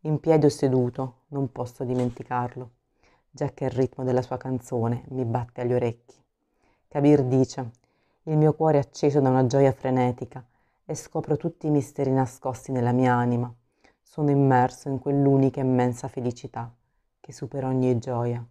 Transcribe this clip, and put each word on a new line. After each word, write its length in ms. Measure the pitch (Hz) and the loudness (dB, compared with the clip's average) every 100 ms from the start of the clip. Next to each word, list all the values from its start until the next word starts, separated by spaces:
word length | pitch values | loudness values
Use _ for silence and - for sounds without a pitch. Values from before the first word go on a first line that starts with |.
In 180 | 156 151 | -2 -2
piedi 280 | 160 156 147 | 4 4 4
o 20 | |
seduto, 680 | - 135 127 123 123 131 _ _ | 2 2 2 0 -4 -12 _ _
non 240 | 139 135 | -8 -6
posso 320 | - 123 - | -6 -10 -8
dimenticarlo, 880 | 123 127 123 120 120 123 123 127 123 _ _ _ _ _ _ | -4 -2 -2 -6 -8 -6 -6 -10 -18 _ _ _ _ _ _
già 200 | - 143 | -8 -8
che 160 | - 139 | -4 -4
il 60 | |
ritmo 320 | 117 127 - | -2 -2 -2
della 200 | 127 127 | -2 -2
sua 140 | 123 127 | -2 -8
canzone 680 | 131 127 - 123 117 120 - | -6 -8 -6 -4 -2 -4 -8
mi 160 | 131 120 | -6 -4
batte 360 | 120 120 - | -4 -6 -8
agli 120 | 123 | -2
orecchi. 420 | 123 120 117 _ _ _ _ _ _ _ _ _ | 0 -2 -6 _ _ _ _ _ _ _ _ _
Kabir 360 | 147 143 147 | 2 4 4
dice: 480 | 127 131 131 - 120 _ _ _ _ _ - | 4 2 0 -2 -12 _ _ _ _ _ -4
"Il 120 | 151 | 2
mio 160 | 151 | 2
cuore 240 | 147 160 147 | 2 2 2
è 40 | |
acceso 380 | - - 147 143 | 0 -2 0 2
da 80 | 131 | 2
una 180 | 127 127 | 4 2
gioia 260 | 135 135 | 4 2
frenetica 720 | 127 135 127 123 123 123 131 117 _ _ _ - | 2 -2 0 -2 -4 -12 -14 -20 _ _ _ -12
e 100 | 151 | -12
scopro 400 | - 165 156 151 | -8 -8 -4 -4
tutti 320 | 165 - 156 | -4 -6 0
i 20 | |
misteri 400 | 147 131 - 135 | 0 0 -4 0
nascosti 600 | 131 127 - 135 120 - | 0 -2 -4 -10 -10 -6
nella 220 | 127 120 | -2 0
mia 200 | 123 127 | 2 2
anima. 400 | 123 120 120 120 - _ _ _ _ | 2 0 -2 -4 -10 _ _ _ _
Sono 280 | _ - 147 | _ -4 0
immerso 580 | 139 139 127 127 - 143 | 4 4 4 2 -4 -8
in 120 | 131 | -6
quell'unica 600 | 143 139 139 139 135 131 | -2 2 4 4 2 0
immensa 480 | 131 127 123 120 - | 0 2 0 -2 -10
felicità 680 | - 123 120 - 117 117 _ _ _ _ _ | -6 -8 -8 -14 -12 -14 _ _ _ _ _
che 140 | - | -20
supera 340 | - 131 139 131 | -14 -10 -6 -2
ogni 320 | 131 127 120 | 0 2 0
gioia 460 | 123 120 120 120 117 | -2 -4 -4 -6 -10